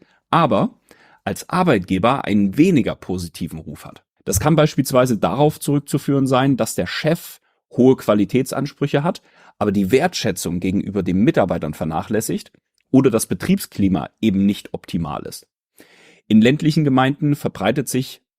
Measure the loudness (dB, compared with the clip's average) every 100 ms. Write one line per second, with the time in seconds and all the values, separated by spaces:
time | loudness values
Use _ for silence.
0 | _ _ -2 0 2 0 -2 -6 _ _
1 | _ _ -8 -8 -4 0 2 2 0 0
2 | 0 0 0 0 2 4 4 4 0 -6
3 | -8 -8 -8 -8 -10 -10 -14 -16 -18 -20
4 | _ _ -4 0 2 4 2 0 0 2
5 | 2 2 0 2 0 0 -2 -4 -2 -4
6 | -2 0 2 2 2 0 -2 -4 -6 -4
7 | -2 -2 -6 -20 _ _ _ 4 4 4
8 | 2 0 2 -2 -2 -4 -6 -6 -2 -2
9 | -2 -6 _ _ _ -4 0 0 2 2
10 | 2 -2 -6 -4 -6 -4 -2 -2 -2 -4
11 | 0 2 2 2 0 -2 -6 -6 -6 -6
12 | -4 -4 -4 -6 -10 _ _ _ _ 4
13 | 4 2 -2 -4 -2 -2 -2 -2 0 0
14 | -4 -4 -2 2 0 -2 -8 -16 -8 -6
15 | -6 -8 -12 -16 _ _ _ _ _ _
16 | _ _ 2 4 4 4 0 2 2 2
17 | 2 0 -2 -2 -4 -4 -2 -2 -2 -4
18 | -6 -12 _